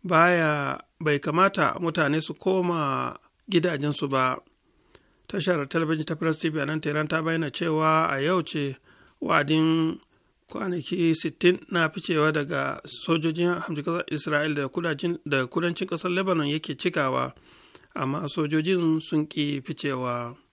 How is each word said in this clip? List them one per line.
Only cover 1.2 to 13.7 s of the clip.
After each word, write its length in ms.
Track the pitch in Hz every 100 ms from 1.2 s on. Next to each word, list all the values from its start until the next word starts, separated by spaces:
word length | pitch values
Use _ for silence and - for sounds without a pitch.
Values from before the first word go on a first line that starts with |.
| - 165 196 196 147 -
mutane 400 | 170 165 147 156
su 140 | 156
koma 840 | 160 - 190 175 170 143 127 127 - _ _ -
gidajensu 600 | 175 175 147 147 143 143
ba. 260 | 135 127 131 _ _ _ _ _ - _ _ _
Tashar 400 | 202 165 170 139
talabijin 380 | 165 156 156
ta 100 | 151
Press 220 | 156 165 156
T 100 | 160
V 100 | 151
a 60 | 143
nan 140 | 156
Tehran 260 | 156 151 151
ta 140 | 160
bayyana 280 | 160 165 151
cewa 640 | - 170 156 156 160 165
a 100 | 135
yau 200 | 143 185
ce 340 | 156 156 139 131 _ - - _
wa'adin 760 | - 160 143 156 160 160 160 - - _ _ _ _
kwanaki 640 | - 202 175 135 180 165
sittin 460 | 160 160 - 175 185 -
na 180 | 175 160
ficewa 420 | - - 160 151
daga 480 | 151 139 139 135 - -
sojojin 720 | - - 165 165 160 175 175
hamshin 240 | -